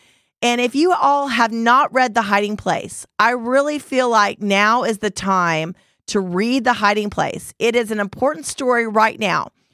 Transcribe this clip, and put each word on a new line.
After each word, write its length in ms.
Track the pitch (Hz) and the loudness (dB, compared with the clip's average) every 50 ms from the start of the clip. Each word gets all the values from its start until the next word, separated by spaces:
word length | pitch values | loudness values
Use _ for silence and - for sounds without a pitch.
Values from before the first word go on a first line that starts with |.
| _ _ _ _ _ _ _ _ | _ _ _ _ _ _ _ _
And 180 | 247 240 240 247 | -2 0 0 0
if 160 | 247 233 - | 0 0 2
you 160 | 277 330 370 | 2 2 2
all 380 | 359 - - 277 285 285 277 269 | 2 2 2 2 2 2 0 -2
have 240 | 226 233 233 214 233 | 0 0 0 0 0
not 400 | 226 226 233 247 269 294 - 233 | 0 2 4 4 4 2 2 2
read 220 | 254 254 240 208 | 0 0 2 0
The 80 | 233 208 | -2 0
Hiding 340 | 202 202 202 208 208 214 | 2 0 0 0 0 -4
Place, 500 | - - 196 156 - - - - - - - _ | -4 -2 -2 -4 -2 -6 -10 -14 -16 -18 -8 _
I 120 | - 214 233 | 0 2 2
really 500 | 247 240 226 240 254 277 285 302 302 277 | 2 0 -2 0 0 2 2 0 -4 -6
feel 300 | - - 269 254 254 240 | -6 -2 0 0 2 2
like 320 | 226 214 202 202 - - | 4 4 2 2 0 -4
now 420 | 208 202 196 196 208 220 233 254 - | -2 0 2 2 4 4 2 2 0
is 140 | 226 214 | -2 -4
the 120 | 202 214 208 | -4 -4 -6
time 640 | - - 190 196 190 185 175 170 160 156 160 175 - - _ _ _ _ _ | -6 -4 -2 0 0 2 2 0 0 -2 -4 -6 -10 -14 _ _ _ _ _
to 120 | - - 202 | -4 -2 -2
read 460 | 185 180 175 185 220 240 262 269 220 | -2 0 -2 -2 0 0 0 0 0
The 80 | 247 233 | 0 0
Hiding 360 | 202 208 202 202 214 208 208 | 2 0 0 0 0 -2 -2
Place. 440 | - - 151 - - 165 - - - - | -4 -4 -4 -4 -4 -8 -12 -16 -6 -2
It 180 | 220 233 226 | -2 0 0
is 140 | 240 226 202 | 0 -2 -2
an 100 | 220 208 | -2 -4
important 440 | 202 196 - 220 254 294 302 320 285 | -4 -6 -4 -2 -2 -2 -2 -4 -8
story 420 | - - - 269 247 247 240 233 | -12 -8 -4 -2 0 0 0 0
right 300 | 220 208 220 220 220 - 220 | 0 2 2 2 2 0 -2
now. 320 | 214 185 170 143 - - - _ _ _ | -2 -2 -2 -2 -4 -6 -12 _ _ _